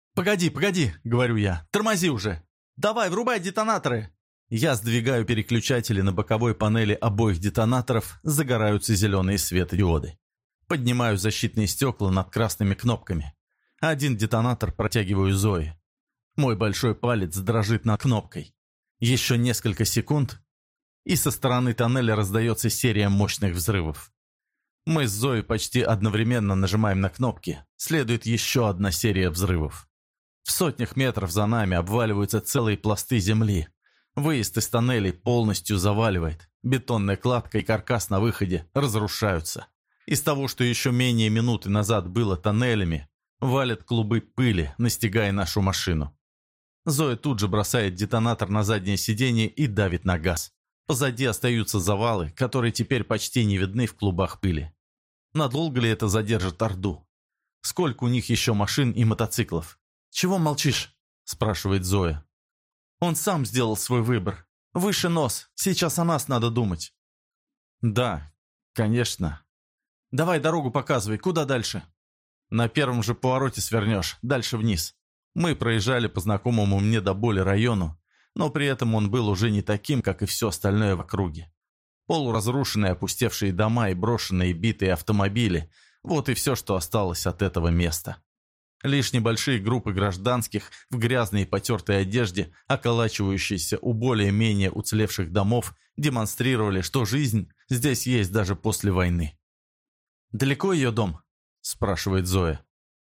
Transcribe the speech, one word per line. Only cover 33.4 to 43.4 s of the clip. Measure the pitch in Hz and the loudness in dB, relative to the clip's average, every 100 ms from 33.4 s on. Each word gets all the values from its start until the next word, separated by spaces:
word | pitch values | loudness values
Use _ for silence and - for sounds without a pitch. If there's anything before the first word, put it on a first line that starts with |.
| 110 92 78 _ _ _ _ - | 2 0 -4 _ _ _ _ -4
Выезд | 151 139 101 - | 0 0 0 -2
из | - | -2
тоннелей | 117 120 120 95 | 0 2 2 0
полностью | 85 123 120 110 98 - 101 | -2 0 2 2 0 -2 0
заваливает. | 98 104 113 92 82 82 - _ | 2 2 2 0 -2 -6 -14 _
Бетонная | 120 127 - 117 101 98 | -2 -2 0 0 0 0
кладка | 123 120 - 107 | 0 -2 -2 -4
и | |
каркас | - 110 - 120 - | 0 -2 0 -4 0
на | 98 | 2
выходе | 113 - 98 87 - | 2 0 -2 -2 -2
разрушаются. | 139 139 107 104 - 107 87 82 - - _ _ _ - | -2 0 0 -2 -2 -2 -2 -4 -10 -14 _ _ _ -4
Из | 147 | -2
того, | - 143 135 | 0 0 -2
что | - | 0
еще | 123 - 135 | 0 2 0
менее | 123 127 117 107 | 2 2 2 2
минуты | 110 120 110 95 | 2 2 0 0
назад | 104 101 110 87 | 0 2 0 0
было | 98 110 87 | 0 0 0
тоннелями, | 107 107 123 110 87 78 - _ _ | 0 2 2 0 0 -2 -6 _ _
валят | _ | _